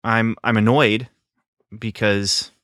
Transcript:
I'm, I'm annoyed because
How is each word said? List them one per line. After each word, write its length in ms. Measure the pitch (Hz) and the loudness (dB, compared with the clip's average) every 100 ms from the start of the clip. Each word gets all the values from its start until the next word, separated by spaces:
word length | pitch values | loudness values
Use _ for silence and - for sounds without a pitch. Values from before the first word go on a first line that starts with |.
| 113 | 0
I'm, 300 | 113 113 107 | 0 0 -2
I'm 120 | 117 110 | 0 2
annoyed 520 | 110 135 123 110 123 _ _ _ _ _ _ 110 | 4 4 2 0 -4 _ _ _ _ _ _ -12
because 760 | 113 - 107 101 98 - - _ | -12 -2 0 0 -2 -4 -6 _